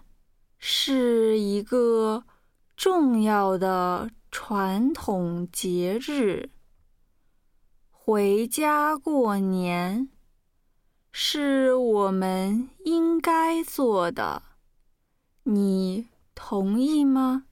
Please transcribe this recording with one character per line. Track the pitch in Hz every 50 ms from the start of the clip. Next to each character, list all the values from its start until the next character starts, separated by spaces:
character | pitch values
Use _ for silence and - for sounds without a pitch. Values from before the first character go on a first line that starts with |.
| - - _ _ _ _ _ _ _ _ _ _
是 | - - - - - 269 269 262 247 240 233 226 220 220 220 220
一 | 208 202 202 208
个 | 214 - 254 247 240 233 226 226 220 220 214 240 - _ _ _ _ _ _ _ _ _ _
重 | - - 381 370 349 294 254 233 220
要 | 214 214 214 202 196 190 190 175
的 | 185 190 185 180 180 180 180 - 214 233 - - _ _
传 | - - - - 214 196 190 190 190 208 247 285
统 | 320 - - - 202 180 175 170 170 175 175 175
节 | - - - 185 175 180 175 180 202 240
日， | 269 311 294 277 226 190 170 - - - - - - _ _ _ _ _ _ _ _ _ _ _ _ _ _ _ _ _ _ _ _ _ _ _ _ _
回 | _ _ _ 233 214 208 202 196 202 214 233
家 | 233 - 302 302 302 302 294 294 302 311
过 | 294 - 320 302 269 240 214 202 196
年 | 190 190 185 185 180 175 175 175 175 180 202 240 269 262 - - _ _ _ _ _ _ _ _ _ _ _ _ _ _ _ _ _ _
是 | - - - - - 294 285 277 269 269 262 262 254
我 | 254 247 233 214 202 202 196
们 | 190 190 190 185 185 185 190 196 208 233 254 - - - 381
应 | 320 330 330 330 330 330 330
该 | - 339 330 320 330 330 330 330 320
做 | - - - 269 233 208 185 170 170
的， | 165 - 104 78 69 - - - _ _ _ _ _ _ _ _ _ _ _ _ _ _ _ _ _ _ _
你 | 262 208 202 202 196 190 190 190 185 185 220 233 - _ _ _ _ _
同 | - - - 214 196 190 196 208 240
意 | 262 302 311 294 285
吗？ | 269 262 262 262 254 262 262 - -